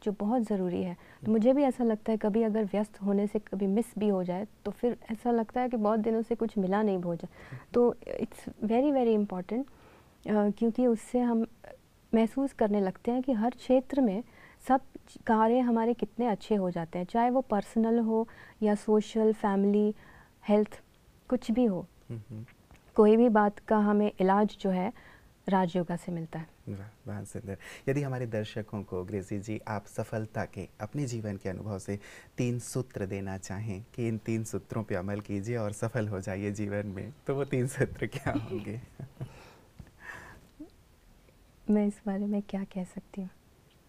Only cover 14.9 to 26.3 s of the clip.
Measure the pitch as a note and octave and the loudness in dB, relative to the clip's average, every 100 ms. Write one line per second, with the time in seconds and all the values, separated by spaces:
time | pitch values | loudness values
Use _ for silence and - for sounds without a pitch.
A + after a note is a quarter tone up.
14.9 | - - - - A3 A3 B3 B3 A3+ A3+ | -16 -20 -12 2 4 6 4 4 2 2
15.9 | A#3 G#3 - A#3+ G3 - G#3 F#3 F3 E3 | 0 -4 -2 -2 -2 0 0 0 -2 -6
16.9 | F3+ F3+ A#3 A#3+ B3+ C4 G3+ - A3+ A3+ | -6 -2 2 2 2 2 -2 0 0 2
17.9 | A#3 A3 A3 A3+ - - - G#3+ G#3 - | 2 2 0 -2 -8 -20 -2 0 0 4
18.9 | G#3+ G#3 A3+ A3 G#3+ G#3+ G3 G3+ G#3 G#3 | 2 2 2 2 2 0 2 4 4 2
19.9 | G#3+ - - - _ - G#3 G#3 - - | 0 -12 -20 -20 _ 2 2 2 -4 -20
20.9 | _ _ _ _ B3+ - A3+ A#3+ F3+ F3+ | _ _ _ _ -4 0 2 2 2 -6
21.9 | - - A#2 - A2 A#2+ - _ - - | -16 -12 -12 -10 -14 -14 -18 _ -20 -4
22.9 | - G#3+ A3+ B3 G#3+ G#3 - - G#3+ G#3 | 6 8 8 8 6 4 0 0 2 4
23.9 | G#3 G#3 - F#3+ G3 G#3+ - G3 F#3 F#3+ | 4 2 2 4 4 2 0 -2 0 -2
24.9 | - - - - _ - F#3+ F#3 F3+ F3 | -6 -20 -20 -20 _ 0 2 2 0 -2
25.9 | F3 - E3+ E3 | -6 -6 -8 -8